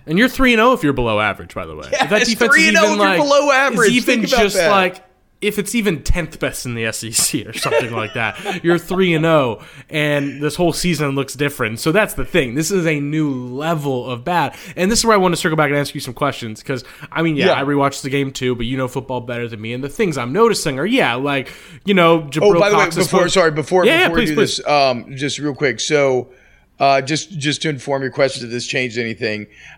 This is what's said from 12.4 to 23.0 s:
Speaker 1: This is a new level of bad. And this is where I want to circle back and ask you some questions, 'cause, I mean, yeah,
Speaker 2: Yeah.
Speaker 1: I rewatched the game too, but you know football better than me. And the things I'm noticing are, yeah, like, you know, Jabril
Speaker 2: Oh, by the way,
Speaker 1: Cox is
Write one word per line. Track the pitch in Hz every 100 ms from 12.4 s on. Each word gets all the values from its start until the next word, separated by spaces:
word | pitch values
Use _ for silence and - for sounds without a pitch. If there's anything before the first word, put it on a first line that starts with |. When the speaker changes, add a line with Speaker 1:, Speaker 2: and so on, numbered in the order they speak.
| 131 123
Speaker 1:
This | 160
is | 196 165
a | 151
new | 143 156 151
level | 131 123 127 156 165 143 127 120
of | 123
bad. | 123 175 139 - - 156
And | 185
this | 226
is | 226
where |
I | 208
want | 180
to | 170
circle | 180 156
back | 147
and | 143
ask | 143
you | 147
some | 131
questions, | 120 143 131 117 110
'cause, | - 131 - - 147
I | 147
mean, | 165 147
yeah, | 131
Speaker 2:
Yeah. |
Speaker 1:
I | 135
rewatched | 139 143 139 -
the | 139
game | 139 135
too, | 131 127
but | 120 117
you | 131
know | 127
football | 139 123 127
better | 117 120 120
than | 110
me. | 110
And | 123
the | 139
things | - 208 139
I'm | 120
noticing | 156 233 202 165 131
are, |
yeah, | 170 254 147
like, | 120 143 139 131 - - 156 -
you |
know, | 196 170 165
Jabril | 147 143 208 175
Speaker 2:
Oh, |
by | 202
the | 208
way, |
Speaker 1:
Cox | 185
is | 165